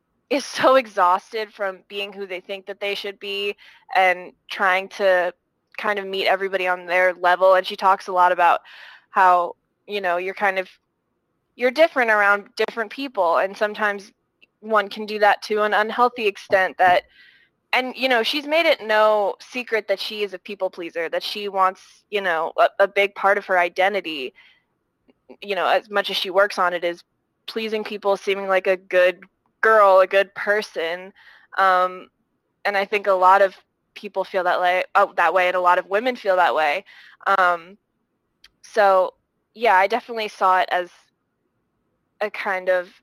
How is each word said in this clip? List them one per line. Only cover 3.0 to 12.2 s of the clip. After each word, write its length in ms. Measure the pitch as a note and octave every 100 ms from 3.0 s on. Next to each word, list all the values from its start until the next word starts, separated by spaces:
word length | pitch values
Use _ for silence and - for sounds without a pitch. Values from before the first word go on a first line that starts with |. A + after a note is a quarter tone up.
| G#3 G3
be 360 | G3+ G3 G3+ G3+ - - _ -
and 380 | F#3 F3+ F3+ - _
trying 380 | - G3+ F#3 F#3+
to 440 | - G3 F3+ F3+ - _ _ _ -
kind 220 | A3 G3+
of 60 | F#3+
meet 220 | F#3+ E3
everybody 400 | F#3 G3 F#3+ F#3
on 180 | F3+ F3
their 280 | F3+ F#3 F3
level. 400 | F3+ F3+ F#3+ F#3
And 100 | F#3+
she 100 | G3+
talks 320 | G3 G3 -
a 40 |
lot 200 | F3+ F3+
about 300 | F3 E3+ - - - - - _
how, 460 | - F#3 F3+ F3 - _ _ -
you 140 | G#3
know, 160 | F#3+ F3
you're 160 | F#3
kind 260 | G3 G#3 F#3+
of, 100 | F#3 _ _ _ _ _ _ _ _ -
you're 160 | B3
different 400 | B3+ D#4+ C#4 A#3
around 380 | G#3+